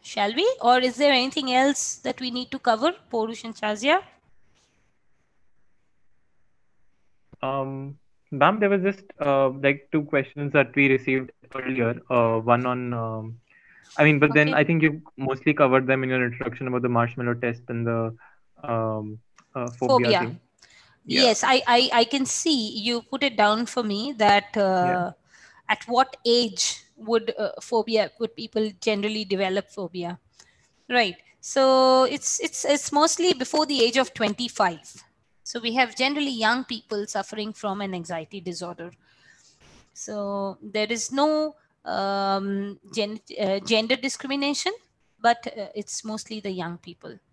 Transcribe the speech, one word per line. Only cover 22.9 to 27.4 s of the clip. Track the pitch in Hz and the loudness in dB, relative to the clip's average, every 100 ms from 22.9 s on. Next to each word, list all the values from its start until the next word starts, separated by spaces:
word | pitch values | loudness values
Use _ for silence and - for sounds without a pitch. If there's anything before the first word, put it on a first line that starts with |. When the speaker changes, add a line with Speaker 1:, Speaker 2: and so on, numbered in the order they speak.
| 240 | -4
Speaker 1:
put | - 269 | -4 -4
it | 277 220 | -2 2
down | 208 214 240 | 2 2 -2
for | 254 | -4
me | 214 202 254 | -4 -4 -6
that, | 240 208 202 202 220 | 2 4 4 2 0
uh, | |
Speaker 2:
Yeah. | 196 185 180 180 175 - _ _ - _ - | 2 2 2 0 -2 -8 _ _ -20 _ -2
Speaker 1:
at | 214 - | -2 2
what | 247 262 - 240 | 2 2 -2 2
age | 240 233 190 - - _ _ | 2 2 -2 -4 -4 _ _
would, | 220 226 226 | -2 -2 -2
uh, | - | -4